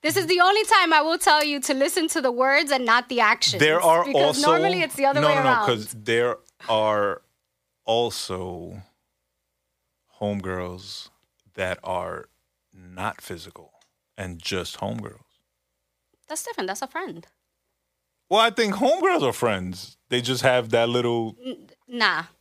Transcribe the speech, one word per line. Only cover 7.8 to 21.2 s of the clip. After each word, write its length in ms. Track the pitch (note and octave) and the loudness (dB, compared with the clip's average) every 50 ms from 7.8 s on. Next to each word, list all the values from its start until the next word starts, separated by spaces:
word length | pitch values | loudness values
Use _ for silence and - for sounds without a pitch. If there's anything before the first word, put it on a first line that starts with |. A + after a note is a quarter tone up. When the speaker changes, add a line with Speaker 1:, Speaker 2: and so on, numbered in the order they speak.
| _ | _
Speaker 2:
also 1000 | - A2+ A#2 A#2+ A#2 G2+ - - - F#2+ F2+ F#2 F#2 F2+ F2 E2+ F2 F2 G2 F#2 _ _ _ _ _ _ _ _ _ _ _ _ _ _ _ _ _ _ _ _ _ _ _ _ _ _ _ | -2 0 0 0 0 -2 -6 -8 -8 -8 -8 -8 -8 -10 -12 -12 -14 -16 -18 -20 _ _ _ _ _ _ _ _ _ _ _ _ _ _ _ _ _ _ _ _ _ _ _ _ _ _ _
homegirls 920 | G#2+ G#2 G#2 G2+ F#2+ F#2+ F#2 F#2 F2+ F2+ F2+ F2+ F#2 F#2+ - - - - _ _ _ _ _ _ _ G#2+ _ | -6 -4 -4 -4 -6 -6 -6 -6 -8 -8 -10 -14 -16 -16 -16 -16 -18 -20 _ _ _ _ _ _ _ _ _
that 240 | - F#2+ F#2 F2+ - - | -8 -6 -6 -6 -8 -8
are 440 | F#2 F#2 F2+ E2+ F2 F2 D#2+ - _ _ _ _ _ _ _ _ _ _ | -8 -6 -6 -6 -8 -10 -12 -14 _ _ _ _ _ _ _ _ _ _
not 460 | F#2 F#2 F2+ F2+ F#2 F#2+ G#2 - - | -20 -20 -20 -14 -10 -10 -10 -10 -10
physical 540 | - - G2+ E2+ D#2 E2 E2 - D#2+ _ _ _ _ _ _ _ _ _ _ - | -14 -14 -14 -14 -14 -18 -20 -20 -20 _ _ _ _ _ _ _ _ _ _ -12
and 220 | G2 F#2 F2+ E2+ F2 | -12 -12 -12 -10 -8
just 360 | - - F#2 F2 - - - | -6 -6 -6 -6 -8 -10 -8
homegirls. 440 | - G2+ G#2+ A#2 G#2+ G#2 - - _ _ _ _ _ _ _ _ _ _ _ _ _ _ _ _ _ _ _ _ _ _ | -8 -8 -8 -8 -10 -14 -16 -20 _ _ _ _ _ _ _ _ _ _ _ _ _ _ _ _ _ _ _ _ _ _
Speaker 1:
That's 140 | D4+ E4 - | -12 -10 -10
different. 240 | - A4+ - G3 | -10 -8 -8 -6
That's 160 | F#3 G3 - - | -8 -6 -8 -10
a 40 | B3+ | -10
friend. 360 | _ D#4+ F#4 D#4+ - E3 E3 _ _ _ _ _ _ _ _ _ _ _ _ _ _ _ _ _ _ _ _ _ B3 | _ -10 -10 -10 -12 -14 -18 _ _ _ _ _ _ _ _ _ _ _ _ _ _ _ _ _ _ _ _ _ 2
Speaker 2:
Well, 80 | G#3+ | 4
I 80 | A3 A#3 | 4 4
think 280 | - - A#3 G#3 F#3+ | 2 0 0 0 0
homegirls 440 | G3+ A#3+ B3 D#4 F#4 E4 F#4+ F4+ E4 | 0 2 2 2 2 2 2 2 2
are 120 | D3 B2+ A2+ | 2 0 -2
friends. 640 | - - A#2+ G#2 F#2+ F2+ F#2 F2+ - - - - _ _ _ | 0 0 0 0 0 -4 -6 -10 -10 -14 -18 -20 _ _ _
They 140 | - B2 B2 | -2 -2 0
just 180 | A#2 C3 B2 | -2 -4 2
have 300 | C3+ C3+ B2+ B2 A#2 A2 | 2 4 4 4 0 2
that 180 | A2 A#2 A#2 A#2+ | 2 2 2 2
little 480 | A#2+ B2 A#2+ A#2+ A#2+ A#2 | 0 0 0 0 -2 -2